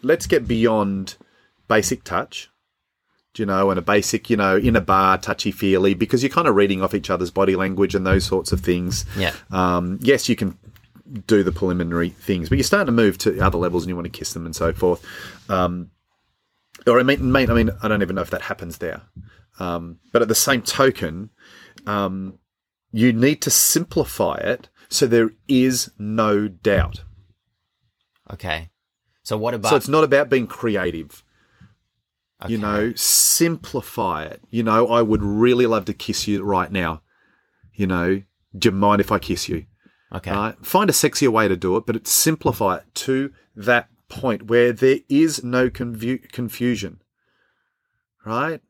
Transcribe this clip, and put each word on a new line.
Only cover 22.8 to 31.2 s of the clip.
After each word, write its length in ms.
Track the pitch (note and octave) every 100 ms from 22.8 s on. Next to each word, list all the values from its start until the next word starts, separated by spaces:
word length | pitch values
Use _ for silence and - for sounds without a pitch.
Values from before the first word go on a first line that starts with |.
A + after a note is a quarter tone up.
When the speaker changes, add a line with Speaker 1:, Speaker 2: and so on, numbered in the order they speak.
| _
Speaker 1:
you 200 | A2 B2
need 300 | A2+ C3 D3+
to 80 | -
simplify 840 | - - D#3+ F3 - C#3+ - F2+ -
it 340 | - B2 - _ _
so 200 | - C3
there 240 | A#2 A2 - _
is 440 | C3 B2+ B2 - _
no 480 | G#2+ A2 A2 G#2 G#2+
doubt. 560 | F2+ G#2+ F#2+ E2+ - - - _ _ _ _ _ _ _ _ _ _ _
Speaker 2:
Okay. 380 | - F#2+ D#2+ E2 _ _ _ _ _
So 140 | - G#2+
what 160 | A2+
about 160 | A#2+ G#2+
Speaker 1:
So 60 | B2+
it's 120 | -
not 160 | D3+
about 260 | D3+ C#3 C#3+
being 180 | C3 A#2
creative. 760 | - A#2+ G2+ F2+ E2 D2+ -